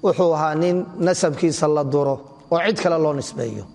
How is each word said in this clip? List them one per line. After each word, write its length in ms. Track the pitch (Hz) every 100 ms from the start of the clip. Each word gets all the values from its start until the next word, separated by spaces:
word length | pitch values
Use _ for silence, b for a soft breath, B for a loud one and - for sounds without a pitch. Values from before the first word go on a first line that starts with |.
Wuxuu 300 | 208 165 180
ahaa 200 | 156 156
nin 320 | 156 175 180 175 -
nasabkiisa 680 | 175 175 175 143 170 151 151
la 160 | 151
duro 360 | 143 143 139 135 - - -
oo 80 | 170 185
cid 120 | 220
kale 180 | 180 165
loo 140 | 156
nisbeeyo. 520 | 143 127 110 120 107 92